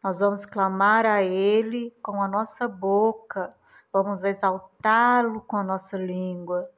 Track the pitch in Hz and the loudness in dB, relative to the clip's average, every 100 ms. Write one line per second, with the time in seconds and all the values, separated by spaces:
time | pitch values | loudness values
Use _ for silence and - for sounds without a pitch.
0 | 196 180 202 202 - 214 190 190 202 220 | -6 0 0 0 -8 -2 -2 2 4 4
1 | 226 208 190 185 196 214 220 240 233 _ | 4 2 2 2 2 2 0 -6 -8 _
2 | - 202 196 202 220 - 240 190 190 202 | -8 -4 -2 -2 -4 -6 -6 -4 0 2
3 | 220 220 _ 196 180 _ _ _ _ 196 | 2 -2 _ -8 -8 _ _ _ _ -2
4 | 196 190 190 196 196 190 - _ 214 220 | 0 -2 -4 0 -2 -2 -10 _ 2 4
5 | 240 247 233 220 - 214 190 190 - 190 | 4 4 2 -4 -6 -4 -4 -6 -6 -8
6 | 185 185 185 180 175 180 180 | -6 -4 -6 -8 -4 -6 -6